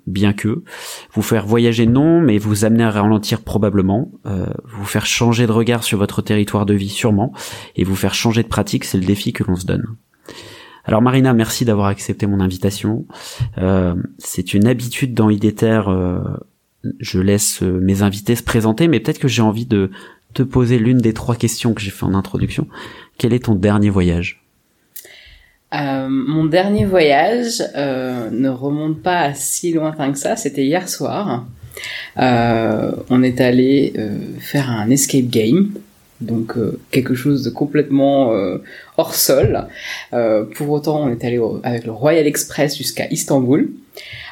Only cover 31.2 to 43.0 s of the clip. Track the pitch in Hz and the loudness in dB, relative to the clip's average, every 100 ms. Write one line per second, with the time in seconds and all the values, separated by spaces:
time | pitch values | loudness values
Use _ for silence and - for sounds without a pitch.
31.2 | 202 120 123 - - - - - - - | -4 -6 -8 -16 -20 -16 -14 -12 -10 -2
32.2 | 127 120 117 113 113 110 107 - - 127 | 2 2 2 2 0 0 -2 -4 0 2
33.2 | 127 123 127 127 127 139 135 - 107 104 | 2 2 2 4 4 4 2 -2 -6 -6
34.2 | - - - 143 127 113 107 135 - 139 | -8 -12 -6 -4 -2 -2 2 2 2 0
35.2 | 123 117 107 165 202 - - _ _ - | 0 2 2 4 2 -2 -14 _ _ -12
36.2 | 113 113 113 120 98 - - 135 123 127 | -6 -4 -4 -4 -4 -4 -4 -2 0 0
37.2 | 147 139 120 - 147 147 135 135 139 139 | 0 0 -2 -4 -2 0 2 2 4 4
38.2 | 127 107 95 98 - - - - 160 - | 2 0 -2 -4 -10 -20 -8 -4 -2 0
39.2 | - 135 - 98 - - - - - 120 | 2 4 4 0 -6 -12 -14 -14 -6 -2
40.2 | 113 107 107 - 147 147 151 151 143 117 | 0 0 -2 -6 -2 -2 0 0 0 -2
41.2 | 123 120 110 101 123 117 110 110 147 165 | -2 0 0 -2 -4 -4 -6 -2 2 2
42.2 | 147 143 - - 143 - 123 - | 2 0 -4 -2 -2 -2 -6 -6